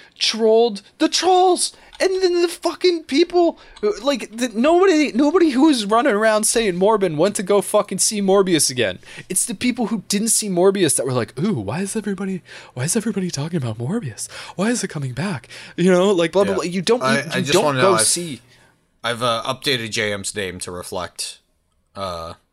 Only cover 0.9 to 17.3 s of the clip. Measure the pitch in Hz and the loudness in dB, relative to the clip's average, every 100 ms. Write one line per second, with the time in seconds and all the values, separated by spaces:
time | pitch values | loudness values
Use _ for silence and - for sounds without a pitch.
0.9 | - 311 - 339 370 370 349 - - - | -2 0 0 2 4 4 2 -2 -8 -20
1.9 | - 381 381 370 349 349 - 339 - 370 | -4 -2 0 0 2 0 -2 -6 0 0
2.9 | 339 320 269 339 359 339 - - - 208 | 0 -2 0 2 4 2 0 -16 -6 -4
3.9 | 202 254 262 - 220 247 208 285 349 392 | -2 -2 -2 -4 -6 -6 0 4 4 6
4.9 | 311 262 220 294 359 330 247 320 254 196 | 4 2 2 2 4 2 4 4 4 2
5.9 | 226 277 208 220 214 214 233 220 175 196 | 2 2 2 4 2 2 0 0 2 2
6.9 | 220 190 151 190 214 190 202 190 208 196 | 4 2 2 0 0 0 2 2 0 0
7.9 | 190 - 214 196 196 190 160 - 127 104 | -2 -2 -2 2 4 4 2 0 0 -2
8.9 | 90 - - - 185 - 220 247 247 208 | -2 -12 -20 -6 -4 -4 -4 -4 -2 -2
9.9 | 214 - 202 226 - 214 175 190 196 160 | -4 -4 -4 0 -2 -2 2 2 4 0
10.9 | - 127 127 110 - 196 151 98 143 196 | 0 -2 -2 -2 -4 -2 -2 -4 -6 -6
11.9 | 220 208 190 196 185 - - - - 143 | -6 -6 -6 -6 -8 -12 -20 -16 -8 -4
12.9 | 233 226 196 185 135 151 170 120 110 120 | -2 -2 -4 -4 -6 -4 -4 -4 -6 -6
13.9 | 226 156 104 - - - - 208 247 190 | -6 -6 -12 -14 -14 -16 -4 -2 -2 -4
14.9 | 156 135 123 196 143 - - - - 175 | -8 -8 -6 -6 -8 -12 -20 -16 0 4
15.9 | 180 196 185 165 180 196 180 160 185 180 | 4 4 4 2 2 2 0 -2 -4 0
16.9 | 247 131 139 151 | 0 2 0 -2